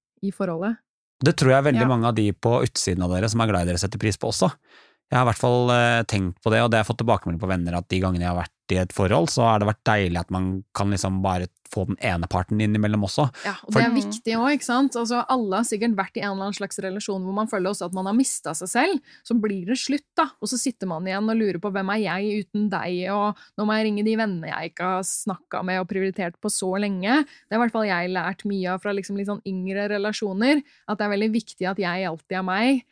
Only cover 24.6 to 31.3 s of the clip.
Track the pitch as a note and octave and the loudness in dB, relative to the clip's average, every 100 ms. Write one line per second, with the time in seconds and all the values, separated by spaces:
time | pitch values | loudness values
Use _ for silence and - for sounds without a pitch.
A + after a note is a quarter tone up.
24.6 | E3 - F3+ F#3 F#3+ - G3+ F3+ - - | -8 -4 -2 -2 -4 -6 -6 -6 -6 -6
25.6 | F#3 F#3 F3+ F#3+ F#3+ F#3 F3 - G#3+ - | -2 -2 -2 -2 -2 -2 -6 -4 -6 -4
26.6 | F#3 F#3+ G#3 F#3 G3 C#4+ C#4+ - - A3 | -2 -2 -2 -2 2 2 0 -6 -4 0
27.6 | A#3 A3+ G#3+ F3 F3+ F#3 E3+ F#3 G#3 G3 | 2 0 0 0 0 -2 -4 -4 -4 -2
28.6 | F3+ F#3 G#3 G3+ F#3+ G3 G3+ G#3 G3 F#3 | -2 -2 -2 -4 -4 -4 -4 -6 -6 -6
29.6 | F#3 G3 G#3 G#3 G#3 G#3+ G3+ F#3+ B3+ D4+ | -4 -4 -2 -2 -2 -2 -4 0 2 2
30.6 | - _ - G#3+ G#3 G3+ A3 | 0 _ -6 -2 0 0 0